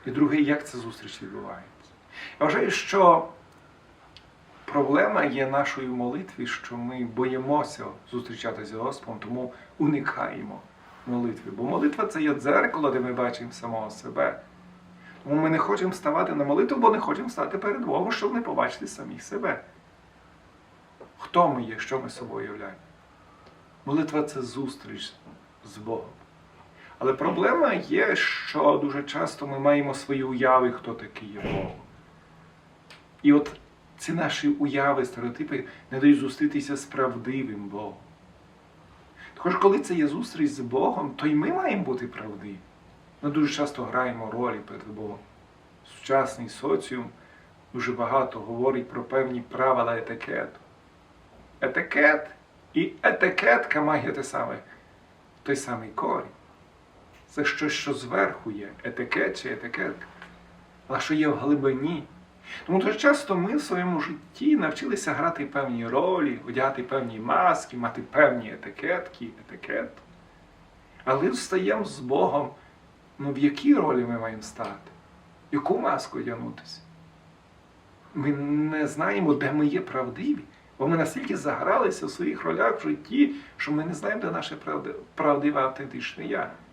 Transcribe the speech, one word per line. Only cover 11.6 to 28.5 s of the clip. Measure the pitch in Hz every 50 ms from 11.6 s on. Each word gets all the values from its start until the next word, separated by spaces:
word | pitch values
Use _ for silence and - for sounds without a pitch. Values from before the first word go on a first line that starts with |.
| 120
молитва — | - 113 - 143 147 - - -
це | - - 160
є | 151 147 135
дзеркало, | - - 143 147 - - - - 160 151 139
де | 127 127
ми | 123 123
бачимо | 120 120 123 120 117 - 120 120
самого | - - 117 113 113 110 107 104
себе. | - - - - - 76 69 62 - - - - - - - - - - - - - - - - - - -
Тому | 135 147 156
ми | 160 160
не | 160 156
хочемо | - 190 202 196 185 180
ставати | - - - 147 151 175 - - 160
на | - -
молитву, | 277 294 359 247 247 277
бо | 247 226 226
не | 220 -
хочемо | - - - - 254 247
стати | - - - - 196 196
перед | - 202 202 - -
Богом, | - 139 160 185 -
щоб | - - 208 240 247
не | 240
побачити | - - - - - - - - -
самих | - - - - - - -
себе. | - - - - - - - - - - - - - - - - - - - - - - - - - - - - - - - - - - - _ - - _ -
Хто | - - - 175 180 -
ми | 135 123
є, | 113 107 113 -
що | - - 139 127
ми | 120 120
собою | - - 123 107 - 101 101
являємо? | 107 104 107 104 98 92 - - - - - - - - - - - - - - - - - - - - - -
Молитва — | 139 143 160 151 - 151 151
це | 147 - - 135
зустріч | 123 117 - 131 - - - - - - - - - - - - - - - - - - - - -
з | 107 - 110
Богом. | 107 113 113 - - - - - - - - - - - - - - - - - - - - -
Але | - -
проблема | - - - 175 - 170 196 247 254 - 302 247
є, | 196 - - - 151 185 - 208 -
що | - - - - - - -